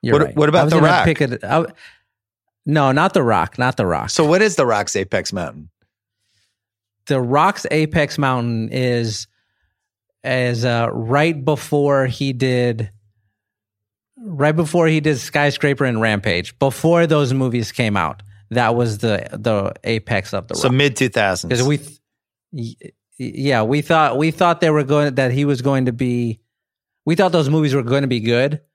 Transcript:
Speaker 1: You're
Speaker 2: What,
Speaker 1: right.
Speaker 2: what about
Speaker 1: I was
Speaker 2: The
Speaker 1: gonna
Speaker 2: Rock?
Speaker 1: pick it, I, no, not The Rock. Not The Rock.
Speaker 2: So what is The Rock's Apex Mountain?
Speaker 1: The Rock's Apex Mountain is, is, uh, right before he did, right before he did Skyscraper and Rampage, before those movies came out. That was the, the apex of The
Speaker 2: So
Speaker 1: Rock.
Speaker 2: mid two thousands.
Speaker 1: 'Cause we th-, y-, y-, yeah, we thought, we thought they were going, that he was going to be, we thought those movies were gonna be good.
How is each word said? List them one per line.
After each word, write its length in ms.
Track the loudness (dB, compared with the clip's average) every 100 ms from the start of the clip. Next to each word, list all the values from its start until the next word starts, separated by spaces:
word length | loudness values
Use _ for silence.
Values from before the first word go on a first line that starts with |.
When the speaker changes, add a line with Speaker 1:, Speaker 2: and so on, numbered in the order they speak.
Speaker 1:
You're 120 | 2 2
Speaker 2:
What, 60 |
Speaker 1:
right. 120 | 2 2
Speaker 2:
what 140 | 2
about 120 | 4
Speaker 1:
I 20 | 4
was 80 |
Speaker 2:
The 60 | 4
Speaker 1:
gonna 120 | 4
Speaker 2:
Rock? 140 | 4 2
Speaker 1:
pick 160 | 2
it, 220 | -2 -2
I, 220 | -2 -2 -2 -8 -20 _ _ _ _ _ _ _ -2
no, 260 | 2 2
not 220 | 2 2
The 100 | 2
Rock. 340 | 2 2 0 -2
Not 200 | -2 0
The 80 | -2
Rock. 240 | -2 -4
Speaker 2:
So 160 | 0 2
what 160 | 4
is 140 | 2 2
The 100 | 0
Rock's 300 | 0 -2 -4
Apex 360 | -2 -4 -4
Mountain? 380 | -6 -8 -10 -20 _ _ _ _ _ _ _ _ _ _ _ _ _ -2
Speaker 1:
The 120 | -2
Rock's 440 | 2 2 2 0 -4
Apex 460 | -2 0 0 -2 0
Mountain 520 | -2 0 -2 -4 -4
is, 560 | -4 -2 -2 -2 -6 -12 _ _ _ _ _ _ _ _ _
is, 400 | -4 -2 -2 -2 -2
uh, 240 | 0 -2
right 520 | -4 -2 2 2 0
before 600 | -2 -4 -2 0 2 2 0
he 260 | -2 -4
did, 560 | -2 0 0 0 -2 -8 -10 _ _ _ _ _ _ _ _ _ _ _ _
right 380 | -12 0 2 2
before 320 | 0 2 2
he 120 | 2
did 180 | 0 -2
Skyscraper 680 | -2 0 0 2 -2 0 0
and 140 | 0
Rampage, 560 | 0 0 0 -4 -4 -2
before 460 | -2 0 2 2 4
those 260 | 2 2
movies 380 | 0 0 -2 -4
came 260 | -4 -2 0
out. 260 | -2 -6 -18 -20 _
That 240 | 0 0 2
was 240 | -2 -2
the, 280 | -2 -2 -4
the 420 | -6 -2 0 -2 -6
apex 500 | -4 -4 -2 -4 -4
of 140 | -8 -8
The 80 | -2
Speaker 2:
So 80 | 0
Speaker 1:
Rock. 40 |
Speaker 2:
mid 220 | 2 0 0
two 140 | -2
thousands. 420 | 0 0 -2 -2
Speaker 1:
'Cause 120 | -2 0
we 100 | -2
th-, 200 | -4 -20 _ _ _ _ _
y-, 240 | -12 -12 -14
y-, 100 | -20 _ _ _
yeah, 460 | -12 -6 0 0
we 180 | 0 -2
thought, 360 | 2 2 2 2
we 140 | -2
thought 300 | 2 0 2
they 80 | 2
were 140 | 2
going, 320 | 2 2 2 0
that 160 | 0
he 120 | 0
was 180 | 0 0
going 240 | 0 0 0
to 60 |
be, 460 | -2 -2 -2 -4 -6 _ _ _ _ _ _ -2
we 100 | 2
thought 160 | 4
those 160 | 4 2
movies 240 | 2 2
were 100 | 0
gonna 240 | 0 -2 0
be 120 | -2
good. 400 | 0 2 0 -2 _